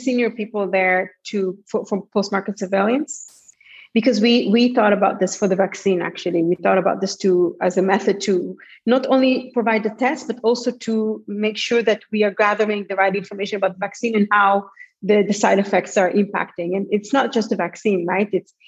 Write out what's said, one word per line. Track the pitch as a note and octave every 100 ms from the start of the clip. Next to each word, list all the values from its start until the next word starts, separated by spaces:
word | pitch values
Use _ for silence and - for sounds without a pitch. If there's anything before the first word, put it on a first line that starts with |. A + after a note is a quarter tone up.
| C4
senior | B3 A#3
people | - G#3 G#3 F#3+
there | F#3+ F#3 F#3 F#3 _ -
to, | G#3 F#3+ G3 _
for, | G#3+ -
for | G3 -
post-market | G#3 G3 G3 G3+ G3+
surveillance, | F#3 G3 G3+ C4 D#4 - - - _ _ _ - -
because | A#3 A3+ G#3
we, | A#3 A#3+ -
we | A3+ B3
thought | B3 G#3
about | G3 G3 -
this | F3+ -
for | G3+
the | F#3
vaccine, | F#3+ - G3 F3+
actually. | F3 - F3+ F3
We | E3 F3
thought | G3 F#3+
about | F#3 G3
this | G3 -
to, | G3 F3+ E3+ -
as | F3+ F#3
a |
method | F#3+ G3+ G#3+ G3
to | - F3+ F#3 - - - A3
not | C4 -
only | C4 C4 B3+ -
provide | A#3+ A3 A3
the | G#3+
test, | G#3+ C4 D4+ -
but | A#3
also | A3+ A#3+ B3
to | B3 - A3 A3 G#3+ -
make | G#3 G#3+ G#3+
sure | - A#3
that | A3 G#3 -
we | G#3+
are | G#3
gathering | G3 G#3 G#3 G#3+ G#3 G3
the | F#3+
right | G3 G3
information | F#3 G3+ G3+ G#3
about | F#3+
the | F#3
vaccine | G3 - A#3 A3
and | G3+
how | G#3 G3 G3+ G3 - - _
the, | F#3+ G#3
the | G3+
side | G3+ F#3+ G3
effects | G3+ F#3 F3 G#3
are | F3+
impacting. | G#3 G3+ E3+ F3 - F3 F#3+
And | G3+
it's | G#3 -
not | C#4 A#3+
just | A3+ G#3+
the | F#3
vaccine, | F3 - A3 F#3 F3
right? | F#3+ G#3
It's, | F3+ - _